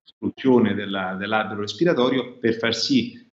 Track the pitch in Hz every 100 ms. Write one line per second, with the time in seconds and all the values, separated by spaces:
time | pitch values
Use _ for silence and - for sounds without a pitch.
0 | - _ 101 - 135 123 107 101 98 98
1 | 92 95 101 110 98 104 104 - 170 139
2 | 123 131 117 - 117 113 113 110 - 131
3 | 117 - -